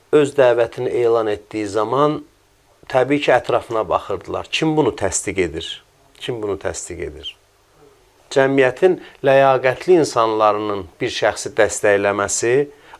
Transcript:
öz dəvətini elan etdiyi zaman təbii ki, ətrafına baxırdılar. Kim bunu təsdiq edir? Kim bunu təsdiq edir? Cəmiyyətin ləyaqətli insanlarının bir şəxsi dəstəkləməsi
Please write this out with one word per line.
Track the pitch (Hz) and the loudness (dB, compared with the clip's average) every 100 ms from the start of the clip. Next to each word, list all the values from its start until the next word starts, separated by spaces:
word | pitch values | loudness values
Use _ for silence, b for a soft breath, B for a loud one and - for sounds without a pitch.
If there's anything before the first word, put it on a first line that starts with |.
| _ | _
öz | 147 143 - | 2 2 4
dəvətini | 123 120 117 - 123 | 4 4 0 -2 -4
elan | 120 117 117 110 | 0 2 2 0
etdiyi | 104 - 107 104 | -4 -6 -6 -4
zaman | 104 107 131 147 151 - _ _ _ _ _ - | -2 -2 0 0 -2 -8 _ _ _ _ _ -4
təbii | 131 127 147 | 0 2 0
ki, | 151 | 2
ətrafına | 127 - 120 - 113 98 | 0 2 -2 -2 -4 -2
baxırdılar. | 98 - 92 - 92 92 | -2 -4 -8 -8 -10 -6
Kim | - 156 156 | -4 -2 0
bunu | 127 | 0
təsdiq | - 98 - - 95 | -2 -4 -4 -6 -4
edir? | 87 80 - - _ _ _ _ | -4 -4 -12 -14 _ _ _ _
Kim | - 117 | -10 -8
bunu | 104 95 | -6 -6
təsdiq | 95 87 - 85 | -6 -10 -12 -12
edir? | 80 71 76 - _ _ _ _ _ _ _ _ - | -12 -12 -16 -18 _ _ _ _ _ _ _ _ -6
Cəmiyyətin | 139 135 139 127 - 185 180 B B | 0 2 4 2 2 0 0 B B
ləyaqətli | 139 135 135 131 127 120 - 180 | 2 4 4 4 0 -2 2 4
insanlarının | 143 120 110 110 107 104 107 101 85 - | 4 2 0 2 2 2 -2 -6 -10 -8
bir | 127 - | -8 -2
şəxsi | 110 101 - 101 | -2 -2 -4 0
dəstəkləməsi | 104 - 107 101 101 101 101 - 117 131 143 B B B | 0 0 2 2 2 -2 -2 -2 0 0 -2 B B B